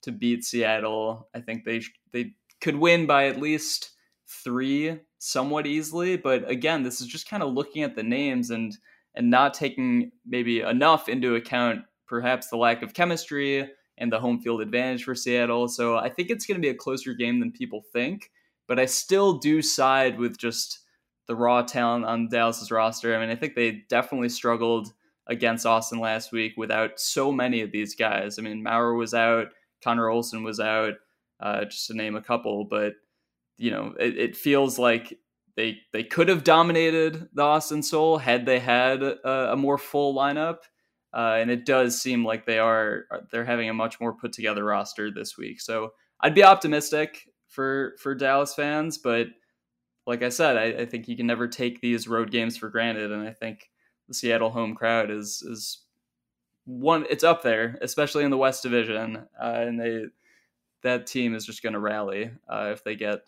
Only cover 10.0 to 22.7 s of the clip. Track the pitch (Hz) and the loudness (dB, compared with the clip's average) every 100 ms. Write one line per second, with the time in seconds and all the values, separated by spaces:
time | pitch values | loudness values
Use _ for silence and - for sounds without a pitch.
10 | 120 - - 123 120 117 101 120 147 - | 0 -6 -6 -2 0 0 2 4 6 4
11 | - 127 123 117 117 123 120 - - _ | 2 -2 0 0 0 0 0 -2 -8 _
12 | - 120 123 127 - 117 117 117 110 - | -8 -2 0 -2 -2 2 2 2 -2 -2
13 | 175 165 - 143 139 139 139 - _ - | 0 -2 -4 -4 -2 -2 -4 -12 _ -6
14 | 120 113 123 117 117 113 107 120 127 123 | -2 0 0 -2 -2 -4 -2 -2 -2 -4
15 | 131 123 127 123 120 117 120 120 117 113 | -6 -6 -2 0 2 0 -2 -2 0 0
16 | 127 - 180 226 - 185 151 127 - 135 | -2 -4 -4 -4 -4 -2 -2 -2 -4 -6
17 | 135 120 120 120 117 - 127 107 - 120 | -6 -4 0 0 -2 -6 -10 -10 -8 -4
18 | 131 202 - _ _ _ - 127 127 - | -4 -6 -14 _ _ _ -2 2 2 0
19 | - 190 202 151 143 156 151 - 131 135 | 2 4 4 4 2 2 2 2 4 4
20 | 131 113 120 - 117 113 - - _ _ | 4 0 -4 -2 -6 -4 -6 -10 _ _
21 | _ _ - 117 120 123 120 135 120 120 | _ _ -8 0 4 4 2 0 2 0
22 | 113 117 113 117 117 117 110 | 0 -2 0 2 2 0 0